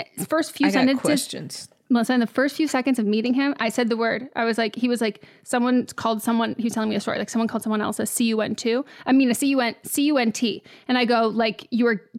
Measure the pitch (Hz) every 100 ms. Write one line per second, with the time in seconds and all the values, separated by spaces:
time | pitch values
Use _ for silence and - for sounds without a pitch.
0 | - - 277 320 - - 285 294 254 262
1 | - 294 - - 143 - - _ - 240
2 | 226 254 226 - 277 - 311 262 262 247
3 | 208 214 240 254 277 277 226 240 233 226
4 | 226 220 262 - 226 226 226 233 247 240
5 | 220 - - - - 247 247 254 - -
6 | 226 220 233 226 220 - 226 226 214 208
7 | 220 - 208 226 226 220 220 214 208 220
8 | 214 - 226 220 208 220 226 240 285 -
9 | - 269 254 233 277 269 233 - - -
10 | 285 285 226 - 233 - - - - 254
11 | 240 233 226 214 226 - - 233 233 208
12 | -